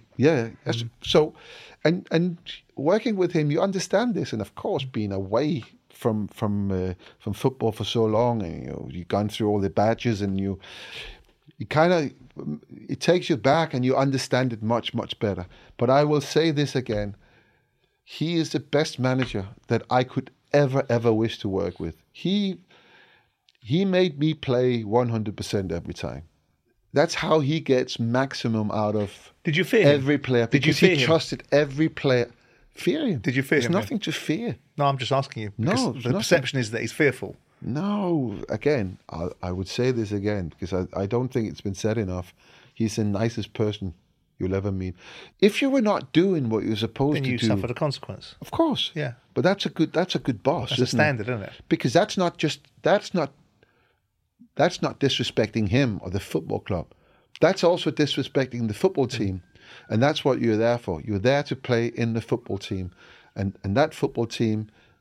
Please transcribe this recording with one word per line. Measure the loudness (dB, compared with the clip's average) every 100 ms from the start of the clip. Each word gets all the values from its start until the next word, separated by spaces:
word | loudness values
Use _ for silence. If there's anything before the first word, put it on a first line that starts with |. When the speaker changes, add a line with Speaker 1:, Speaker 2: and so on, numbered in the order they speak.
| -10 2
Speaker 1:
Yeah. | 4 4 0 -6
That's, | -6 -6
Speaker 2:
Mm. | -8 -10
Speaker 1:
so, | 2 4 2 -2 -20 -20 -20 -2
and, | 0 0 0
and | 0 0 -4 -12 -20 _
working | -4 0 2 2 0
with | 0
him, | 2 2
you | 2
understand | 0 -2 0 0 0
this. | -2 -4
And | -4
of | -6
course, | -6 -4 -4
being | -4 -4 -2
away | -4 -2 0 0 -2 -6 _ _
from, | -4 0 0 -4
from, | -4 -2 0 0
uh, | 0 -2 -6 -12 -12
from | -8
football | -2 -2 0 -4
for | -2
so | -2 0 2
long, | 2 2 0
and, | -4 -8
you | -10
know, | -10 -10
you've | -12 -4
gone | -2 -2
through | 0 0
all | 2
the | 0
badges, | 2 2 2 0 0
and | -2 -2
you, | -2 -4 -10 -18 -16 -14 -16 -18 _ _ _ -14
you | -2
kinda, | 2 4 4 0 -6 -18 -12 -10 -10 -12 -18 -10
it | -2
takes | 2 2 2
you | 0
back, | 4 2 2
and | 0
you | 0
understand | 2 2 0 0 0 0
it | -2
much, | -2 0 -2
much | -6 -6 -4
better. | -2 -4 -8 -16 -20 -2
But | 4
I | 4
will | 4 2
say | 2 2 2
this | 2 0
again. | -2 -2 -4 -4 -10 _ _ _ _ _ _ _ _
He | -20 -6 -2 0
is | 0
the | -4
best | 0 0 0 0
manager | 0 0 -2 -4 -8 -14 -2
that | -2 2
I | 0
could | 2 -4 -8 _ _
ever, | 2 4 0 0
ever | 2 4
wish | 2 2 -2
to | -4
work | -2 -4 -6
with. | -10 -10 _
He, | -8 -2 0 0 -4 _ _ _ -20 _ _ _ _ _ _
he | -2 0
made | 2 2 2 2
me | 0
play | 0 0 2 2 0
one | 2 2 2
hundred | 0 -4 -6
percent | -4 -2 -2
every | -4 -6
time. | -8 -8 -10 -14 _ _ _ _ _ _
That's | 0 0
how | 0 2 2
he | 4 0
gets | 2 2 2 -2
maximum | 0 0 0 -2 -2 0 0
out | 0 0 0
of | -2 -6 -20 _
Speaker 2:
Did | -2 0
you |
fear | 2 4
him? | 6 6
Speaker 1:
every | 2 0
player, | 2 2 4
Speaker 2:
Did | 2
you | 2
Speaker 1:
because | 4
he | 4
Speaker 2:
fear | 6
him? | 4
Speaker 1:
trusted | 2 0 -8 0
every | 2 2 0 -2
player. | 0 2 2 0 -8 _ _ _
Fear | -4 -2 0 -2
him. | -2
Speaker 2:
Did | 0 -2
you |
fear | 2 2
Speaker 1:
There's | 2
Speaker 2:
him, |
yeah? | 0
Speaker 1:
nothing | -2 -6
to | -6
fear. | -6 -4 -4 -4 -8 _ -2
Speaker 2:
No, | 0
I'm | 0
just | -2
asking | -2 -2 -8
you, | -10 -2
Speaker 1:
No, | 0
Speaker 2:
because | 2 0
Speaker 1:
there's | -2
Speaker 2:
the | -2
Speaker 1:
nothing. | -2
Speaker 2:
perception | 2 2 2 -2
is | -2
that | -4
he's | -6
fearful. | 2 2 2 -8 -14 _ _
Speaker 1:
No, | -6 -4 -2 -2 0 -2 -2 -6 -6
again, | -2 0 0 -2 -8 -14
I, | -8 -8 -6
I | -6
would | -6 -4
say | 0 0
this | 0 -2
again, | -2 -2 -2 -4
because | -8 -4
I, | -4 -2 -4
I | -2
don't | -2 -2
think | -2 -4
it's | -6
been | -8
said | -4 -2 -2
enough. | -2 -4 -8 _ _ -20 -20
He's | -4 -2 0
the |
nicest | -2 0 -2 -2 -8
person | -2 -2 -2 -8 -10 _ _ _ -6
you'll | -2
ever | -2 -2
meet. | -4 -6 -8 -16 -20 -20 _
If | 2 4
you | 2
were | 2
not | 2 0 2
doing | 2 4 2 0
what | 0
you're | 0 -2
supposed | -2 0 0 0
Speaker 2:
Then |
Speaker 1:
to | 0
Speaker 2:
you | 0
Speaker 1:
do, | 2
Speaker 2:
suffered | 2 -2
a |
consequence. | -2 -4 -4 -10 -14 -16 -20
Speaker 1:
Of | -6
course. | 0 2 0 -4
Speaker 2:
Yeah. | -4 -8 -8 _
Speaker 1:
But | 0
that's | 2 2 -2
a |
good, | -2 0
that's | 0 0
a | -2
good | -4 -2
boss, | 0 -2 -2
Speaker 2:
That's | 0
a |
Speaker 1:
isn't | 0 2
it? |
Speaker 2:
standard, | 2 0 -4
isn't | -6
it? | -8 -14 -2
Speaker 1:
Because | 0 4
that's | 4 4 0
not | -2 0
just, | -2 -4 _ _
that's | 2 2 2
not, | -2 -2 -6 _ _ _ _ _ _ _ _ _ _ -10 0
that's | 0 2
not | -4 0
disrespecting | 0 2 0 0 0 0 2
him | 2 2 -2
or | -4
the | -6
football | -4 -4 -2 -6
club. | -2 -4 -4 _ _ _ _ 2
That's | 2 4
also | 4 4 0
disrespecting | 0 0 0 -2 -2 -2 -2 -4
the |
football | 0 0 2 -2
Speaker 2:
Mm. | -2
Speaker 1:
team. | -2 -4 -10 _ -20 -20 -2
And | 2
that's | 2 2
what | 0 2
you're | 2 2
there | 2 0
for. | -2 -6
You're | -4 0
there | 2 2
to | 0 -6
play | 0 0 0
in | -2 -2
the | -2
football | -2 -4 -2 -8
team. | -6 -6 -6 -12 -20 -20 _ -6
And, | -4 -4
and | -2 2
that | 2
football | 0 -4 -2 -4
team | 0 0 0 -4 _ _ _